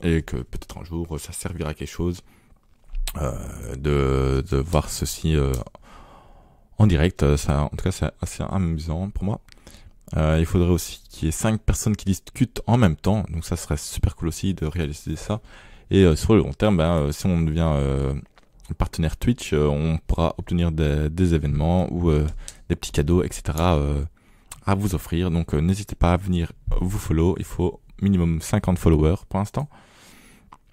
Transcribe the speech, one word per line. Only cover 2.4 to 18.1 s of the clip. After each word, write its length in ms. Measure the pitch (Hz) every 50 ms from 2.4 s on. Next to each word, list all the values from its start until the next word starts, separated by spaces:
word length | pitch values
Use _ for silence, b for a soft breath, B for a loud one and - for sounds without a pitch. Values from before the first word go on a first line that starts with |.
| b b b _ _ _ _ _ _ - - - - - -
euh, 580 | 76 73 62 - - - - - - 58 58 62
de, 680 | 65 71 73 71 71 67 67 67 67 67 67 67 67 65 -
de 80 | 71 67
voir 320 | 71 85 78 73 - -
ceci, 440 | - - 78 - - - - 80 78
euh, 180 | 73 67 67 64 60 - - - B B B B B B B B B B B B B B B B B B _ - -
en 80 | 107
direct. 500 | 90 85 71 82 92 - - 78 71 73
Ça, 280 | 71 - - 71 73 73
en 40 | -
tout 120 | - -
cas, 80 | - 87
c'est 220 | - - 80 - - _
assez 240 | - - - - - -
amusant 640 | - 95 90 82 82 76 80 82 82 85 95 104
pour 140 | - - 92
moi. 160 | 101 - - - B B B B B B B B B B - _ - -
Euh, 200 | 78 78 78 80 80
il 80 | 82
faudrait 240 | - - 90 87 87
aussi 320 | 87 82 - - - - - -
qu'il 180 | - - -
y 20 | 78
ait 40 |
cinq 280 | - - - 113 110 -
personnes 340 | - - 92 - - 113 104
qui 80 | - -
discutent 560 | 98 90 - - - - - 123 - - - -
en 100 | 104 117
même 180 | 127 113 82 76
temps, 300 | - - 92 107 107 - -
donc 140 | 82 82 -
ça 120 | - 87
serait 220 | - - - 76 -
super 360 | - - - - - - -
cool 140 | - 85 80
aussi 260 | - - - 98 85
de 120 | - 78
réaliser 500 | 76 80 87 78 71 76 - - 80 80
ça. 240 | - - - 104 107 B B B B B B B B B -
Et, 140 | 98 98 92
euh, 100 | 85 76
sur 200 | - - - 110
le 80 | 92
long 100 | 67 67
terme, 240 | 69 - 107 107 98
ben, 160 | 82 78 85
euh, 200 | 87 78 71 73
si 140 | 76 - -
on 140 | 95 87 85
devient, 320 | 80 78 78 82 82 80
euh, 420 | 73 71 69 69 67 69 69 67